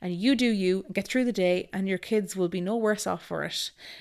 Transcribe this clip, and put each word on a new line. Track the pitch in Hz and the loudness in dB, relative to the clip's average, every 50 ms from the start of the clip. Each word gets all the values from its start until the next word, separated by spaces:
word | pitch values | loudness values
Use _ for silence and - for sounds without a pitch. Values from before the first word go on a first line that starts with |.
and | - 180 175 | -6 -4 -4
you | 175 202 262 277 | 0 2 2 4
do | 226 254 | 4 4
you, | 233 220 196 185 180 185 190 - | 2 2 2 2 2 2 0 -2
and | - 185 | -4 -4
get | 202 190 - | -4 -2 0
through | - 254 254 | 0 2 2
the | 247 | 2
day, | 208 196 185 180 180 185 - - | 2 2 4 4 4 2 0 -4
and | - 190 190 190 | -4 -4 -2 0
your | 190 | -2
kids | 180 - - 226 214 196 170 - | -2 -2 0 0 0 0 0 0
will | 190 180 175 | 0 0 0
be | 180 180 | 0 -2
no | 175 190 226 | -2 -2 0
worse | 233 220 214 214 208 - | 0 2 0 0 0 -2
off | 196 180 175 - | -4 -4 -4 -6
for | - 170 156 147 | -6 -4 -4 -4
it. | - - - - - - - - - - - | -4 -4 -4 -6 -6 -10 -14 -20 -20 -20 -20